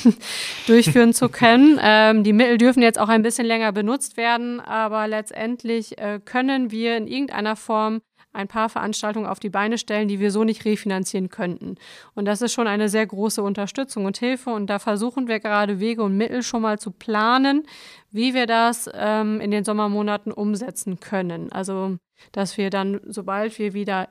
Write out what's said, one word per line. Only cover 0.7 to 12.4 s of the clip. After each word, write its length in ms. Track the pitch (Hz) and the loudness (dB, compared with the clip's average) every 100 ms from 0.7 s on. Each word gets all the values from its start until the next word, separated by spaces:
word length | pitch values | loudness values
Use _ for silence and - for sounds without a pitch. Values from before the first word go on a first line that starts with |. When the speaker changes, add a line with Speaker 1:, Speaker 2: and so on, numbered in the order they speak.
| 233 220 190 233 | 6 6 6 6
Speaker 1:
zu 160 | 226 240 | 4 0
können. 520 | - 254 233 285 294 | 4 6 8 8 8
Speaker 2:
<laughs> 0 | |
Speaker 1:
Ähm, 380 | 214 214 220 220 | 6 6 6 6
die 100 | 208 | 4
Mittel 240 | 214 247 240 | 4 6 6
dürfen 260 | 240 254 | 6 6
jetzt 160 | 233 226 | 4 4
auch 80 | 214 | 2
ein 140 | 226 | 4
bisschen 240 | 220 233 233 | 2 0 -2
länger 260 | 226 220 | 0 0
benutzt 440 | 202 208 269 - - | 0 -2 -2 -6 -4
werden, 440 | 233 233 240 240 | 0 0 -2 -8
aber 480 | - 214 220 220 214 | -8 -4 -2 -2 -4
letztendlich, 920 | 214 214 - 220 240 240 226 214 - | -4 -8 -8 -6 -6 -4 -4 -4 -8
äh, 220 | 208 208 | -8 -8
können 460 | 202 254 262 269 247 | -6 -2 0 0 -2
wir 260 | 214 233 233 | -4 -2 -2
in 120 | 214 | -4
irgendeiner 480 | 254 277 - 208 214 | -6 -6 -4 -4 -6
Form 440 | - 220 214 220 - _ _ | -4 -2 0 -4 -8 _ _
ein 140 | - 196 | -12 -8
paar 220 | 226 220 | -4 -4
Veranstaltungen 560 | - 202 214 214 214 208 | -4 -6 -4 -6 -6 -6
auf 140 | - | -8
die 100 | 208 | -6
Beine 260 | 190 208 226 | -4 -2 -4
stellen, 320 | - 208 214 | -4 -4 -2
die 100 | 202 | -2
wir 120 | 208 | -2
so 120 | 202 | 0
nicht 220 | 220 220 | 0 0
refinanzieren 640 | 220 208 - 190 185 196 185 | -2 -2 -2 -4 -4 -6 -6
könnten. 460 | - 180 - - 180 - - - | -6 -8 -6 -10 -14 -16 -20 -18
Und 100 | - | -6
das 160 | 202 208 | -4 -2